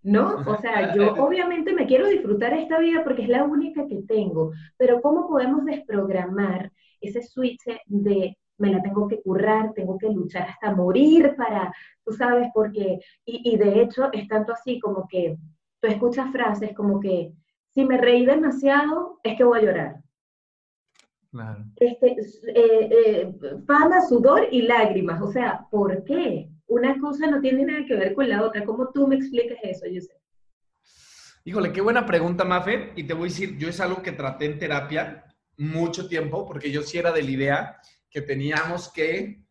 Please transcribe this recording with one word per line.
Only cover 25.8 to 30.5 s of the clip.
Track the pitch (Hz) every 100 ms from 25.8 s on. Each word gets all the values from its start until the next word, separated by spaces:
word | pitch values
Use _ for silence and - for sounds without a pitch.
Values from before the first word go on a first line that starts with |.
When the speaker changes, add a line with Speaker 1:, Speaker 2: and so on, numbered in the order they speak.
| 190 185
Speaker 1:
qué? | - 330 294 160 - - -
Una | 240 262 277
cosa | 294 285 302
no | 277
tiene | 262 262 294
nada | 302 -
que |
ver | 214 190
con | 233 254
la | 208
otra. | 220 214
¿Cómo | 208 226 254
tú | 285 277
me |
explicas | 269 269 240 233 233
eso, | 202 - 175
Yusef? | 185 185 _ _ _ _